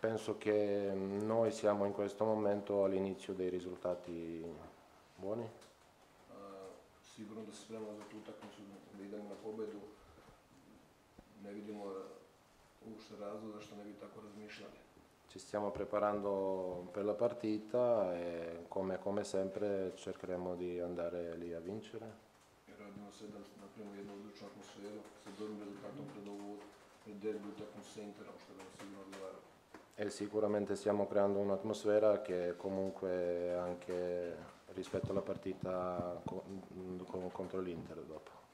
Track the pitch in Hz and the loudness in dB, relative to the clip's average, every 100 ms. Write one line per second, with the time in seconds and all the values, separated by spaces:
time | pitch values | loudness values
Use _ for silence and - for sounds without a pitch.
0 | 110 110 - 104 107 104 104 101 101 98 | 2 2 0 0 4 6 6 4 2 0
1 | 98 101 107 113 110 101 107 104 101 98 | 0 0 4 6 6 6 4 6 4 2
2 | 101 - 110 107 104 104 101 101 98 95 | 0 2 4 6 6 4 4 6 6 6
3 | 98 92 - 92 92 90 87 90 90 87 | 2 0 -4 0 2 0 -2 -4 -2 -2
4 | 87 85 82 82 82 78 85 - - - | -2 -6 -4 -4 -6 -8 -12 -18 -20 -20
5 | - - 95 110 113 - - - - - | -20 -8 -4 -2 -4 -8 -20 -20 -20 -20
6 | - - - 98 98 95 95 90 - - | -20 -20 -20 -16 -14 -12 -12 -14 -20 -20
7 | - - 104 110 104 - - 110 107 104 | -20 -14 -10 -8 -10 -12 -10 -8 -6 -8
8 | 98 107 - - 104 104 98 98 - 98 | -10 -12 -10 -12 -14 -14 -14 -16 -16 -12
9 | 101 104 101 98 110 110 104 101 101 - | -8 -8 -8 -8 -8 -4 -6 -6 -12 -16
10 | - - - - - - - 107 - - | -20 -20 -20 -20 -20 -20 -20 -20 -20 -20
11 | - - - 104 101 101 104 104 101 95 | -20 -20 -20 -14 -10 -8 -6 -6 -4 -6
12 | 95 - - - - - - - 110 104 | -8 -12 -18 -20 -20 -20 -20 -18 -14 -14
13 | - 104 101 107 110 104 104 104 104 98 | -12 -8 -6 -6 -8 -10 -12 -12 -12 -12
14 | 101 - 104 101 107 - - - - - | -12 -12 -14 -12 -12 -12 -14 -16 -20 -20
15 | - - - 95 - 104 104 101 98 104 | -20 -20 -16 -14 -2 0 0 0 0 4
16 | 104 104 101 98 95 95 92 90 90 104 | 4 4 2 2 2 2 0 -2 -4 0
17 | 101 104 120 120 110 107 107 123 123 113 | 0 4 4 4 0 0 2 4 6 6
18 | 92 87 87 85 82 85 85 95 92 92 | 6 2 0 -2 -4 -6 -4 0 2 2
19 | 101 101 98 95 95 95 104 98 92 - | 2 2 2 2 2 2 2 2 0 -2
20 | - 92 90 90 90 87 90 87 87 87 | -6 -6 -2 -2 0 0 0 0 0 0
21 | 87 87 85 85 85 82 85 107 107 113 | 0 0 -4 -4 -4 -4 -4 -6 -6 -8
22 | 110 107 - - - - - 107 104 98 | -8 -12 -18 -20 -20 -20 -20 -16 -14 -12
23 | 104 - 104 101 98 101 98 113 104 98 | -14 -12 -12 -12 -14 -16 -16 -12 -10 -10
24 | 101 101 104 98 101 104 95 104 101 107 | -10 -10 -12 -12 -14 -14 -14 -10 -10 -10
25 | 98 - 107 98 107 104 101 98 101 143 | -12 -14 -14 -8 -6 -6 -8 -8 -8 -8
26 | - 101 101 101 101 104 - - - - | -8 -8 -8 -8 -6 -8 -10 -18 -20 -18
27 | 110 101 107 104 101 - 107 107 101 110 | -12 -4 -2 -2 -4 -8 -10 -10 -12 -10
28 | 104 101 98 95 - 95 95 - 98 98 | -10 -10 -14 -14 -16 -14 -14 -14 -12 -12
29 | 95 95 95 - - - - - - - | -12 -8 -8 -10 -16 -20 -20 -20 -16 -2
30 | 104 - 104 107 104 104 101 98 107 104 | -2 0 0 4 4 4 4 4 4 6
31 | 98 101 101 98 101 98 110 104 104 104 | 6 8 8 8 4 4 2 2 6 10
32 | 107 101 - 90 87 87 98 95 95 - | 10 8 4 2 2 0 0 2 0 0
33 | 95 90 87 87 87 87 90 90 - 90 | 0 2 2 2 2 2 2 -2 -2 0
34 | 90 90 87 80 80 - - 92 90 98 | 2 0 -2 -4 -10 -16 -10 -6 -2 0
35 | - 98 95 92 95 92 92 92 90 90 | 2 0 2 -2 -2 -2 0 0 2 0
36 | 90 87 82 92 92 95 92 90 92 90 | -2 -2 -4 -6 -6 -10 -8 -10 -6 -6
37 | 92 92 90 - 90 95 92 82 - 80 | -4 -4 -4 -4 -4 -2 -2 -4 -6 -10
38 | 73 78 - - - | -8 -10 -12 -18 -20